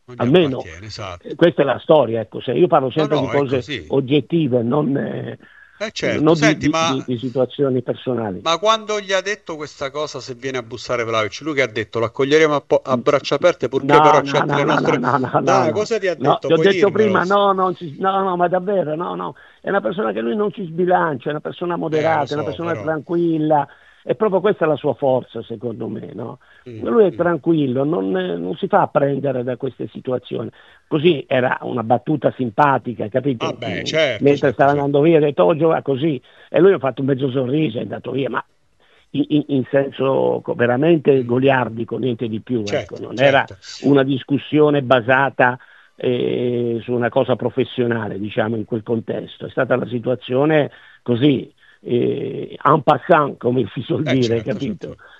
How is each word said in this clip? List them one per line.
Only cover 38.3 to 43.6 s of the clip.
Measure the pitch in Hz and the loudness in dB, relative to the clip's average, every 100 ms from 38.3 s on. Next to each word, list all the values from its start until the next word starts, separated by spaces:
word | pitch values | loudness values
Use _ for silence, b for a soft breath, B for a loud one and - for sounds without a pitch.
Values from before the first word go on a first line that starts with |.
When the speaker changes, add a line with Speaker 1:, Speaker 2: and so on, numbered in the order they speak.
| - - _ _ _ b b _ | -6 -8 _ _ _ b b _
Speaker 2:
in, | - 147 | -4 0
in, | 151 147 | 0 0
in | 139 120 | -2 0
senso | 139 139 - 135 131 123 123 | 0 0 -2 0 2 0 -2
co-, | 123 | -4
veramente | 120 120 123 160 165 143 135 | 0 2 2 2 4 4 2
Speaker 1:
Mm. | 120 | 2
Speaker 2:
goliardico, | 123 135 131 113 113 113 113 | 2 2 2 0 -6 -6 -4
niente | 127 117 117 | -4 -4 -4
di | 107 | -6
più, | - 123 | -4 -4
Speaker 1:
Certo, | 104 135 107 | -2 -4 -6
Speaker 2:
ecco. | 113 | -12
Non | 117 110 | -8 2
Speaker 1:
certo. | |
Speaker 2:
era | 139 139 117 - | 4 4 0 -8